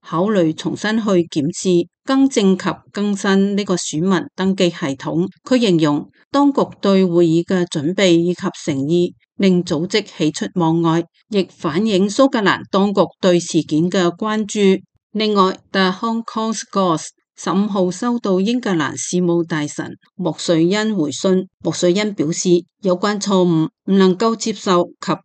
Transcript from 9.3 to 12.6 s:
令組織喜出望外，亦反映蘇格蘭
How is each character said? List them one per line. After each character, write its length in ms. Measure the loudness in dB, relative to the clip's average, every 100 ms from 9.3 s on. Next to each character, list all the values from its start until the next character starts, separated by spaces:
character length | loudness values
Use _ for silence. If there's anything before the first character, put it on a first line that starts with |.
| -2
令 260 | 2 2
組 240 | 0 -4 -2
織 180 | -2 -4 -2
喜 140 | -2
出 140 | -2 -6
望 280 | -2 0 2
外， 220 | 2 0 -2 _ _
亦 160 | -2
反 420 | -2 -4 -4 -2 0
映 220 | 2 2
蘇 200 | 2 2
格 120 | 2
蘭 220 | 0 0